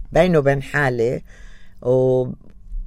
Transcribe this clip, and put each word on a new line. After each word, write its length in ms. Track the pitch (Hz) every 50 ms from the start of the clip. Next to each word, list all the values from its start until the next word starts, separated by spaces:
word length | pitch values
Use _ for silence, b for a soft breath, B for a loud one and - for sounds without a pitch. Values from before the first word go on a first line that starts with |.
| - -
بيني 260 | - 156 175 185 170
وبين 260 | 151 135 139 139 139 135
حالي 580 | - - 143 147 131 123 120 113 123 147 165 - b b b b b b b b b b b
و-، 460 | - 123 127 127 127 131 127 127 127 127 - - - - - - - - - - -